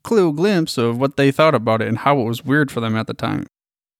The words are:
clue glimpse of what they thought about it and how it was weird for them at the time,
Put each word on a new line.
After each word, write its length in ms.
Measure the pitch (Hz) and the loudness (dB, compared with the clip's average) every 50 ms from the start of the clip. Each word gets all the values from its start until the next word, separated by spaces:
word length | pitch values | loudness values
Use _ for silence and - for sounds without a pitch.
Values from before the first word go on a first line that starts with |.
| - | -6
clue 300 | - 233 220 185 165 147 | 0 2 2 2 2 2
glimpse 440 | 147 175 208 208 175 160 143 - - | 0 0 0 2 0 0 -2 -2 -2
of 220 | 117 117 117 120 | -2 -2 0 0
what 180 | 135 135 - - | -2 -2 0 2
they 140 | 139 139 | 2 2
thought 240 | 135 - 156 160 147 | 4 4 4 4 2
about 260 | 120 107 117 110 110 | 2 0 0 0 0
it 60 | 113 104 | 0 -2
and 120 | 117 117 | -4 -2
how 200 | - 139 143 143 | 0 2 2 2
it 60 | 117 | 0
was 200 | 113 113 110 - | -2 -4 -6 -4
weird 240 | 127 135 151 147 131 | -2 0 0 0 0
for 100 | - 123 | -2 -4
them 160 | 117 113 113 | -4 -2 -2
at 120 | 110 113 - | -2 -4 -6
the 60 | - | -6
time, 320 | - - 113 104 95 - - _ _ _ _ _ _ _ _ _ _ | -6 -6 -4 -4 -6 -6 -10 _ _ _ _ _ _ _ _ _ _